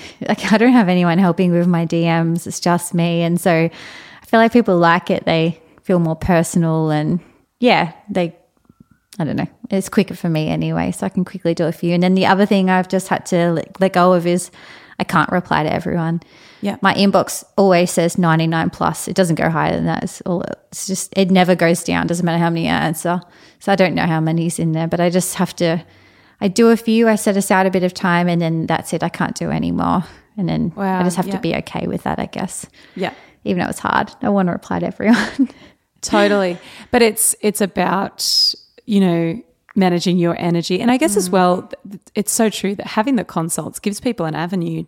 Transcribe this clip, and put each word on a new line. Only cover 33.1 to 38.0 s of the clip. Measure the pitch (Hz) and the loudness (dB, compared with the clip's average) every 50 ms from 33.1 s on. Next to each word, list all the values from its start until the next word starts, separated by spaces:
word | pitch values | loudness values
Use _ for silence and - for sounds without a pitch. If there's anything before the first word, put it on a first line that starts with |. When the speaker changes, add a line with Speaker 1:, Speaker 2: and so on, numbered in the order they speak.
| - - - - _ _ - | -8 -12 -20 -20 _ _ -6
Speaker 1:
Even | 214 190 180 - | -4 -4 -2 -2
though | - | -4
it's | - - | -6 -4
hard. | - - - - 208 - - - - | -2 0 0 0 0 -2 -6 -6 -4
I | 208 | -2
wanna | 202 202 185 175 170 | 0 0 0 0 -2
reply | - - - 185 170 | -4 -6 -6 -6 -4
to | 175 | -4
everyone. | - 185 - - 208 240 - 214 214 - - 269 - - | -6 -6 -2 0 2 2 2 0 -2 -2 -2 -2 -2 -4
<laughs> | - - - _ _ _ _ _ _ - | -8 -20 -20 _ _ _ _ _ _ -6
Speaker 2:
Totally. | - - 208 202 202 208 202 190 180 175 180 - - - - - - - | -2 0 2 2 2 2 0 0 -2 -4 -6 -10 -16 -20 -20 -8 -2 2
But | 240 233 | 2 2
it's, | 226 214 - - - - - | 2 2 0 -2 -2 -2 -2
it's | - 214 196 - | -2 -2 0 0
about, | 214 180 - - 180 185 175 190 | -2 -2 -2 -2 -2 0 0 -2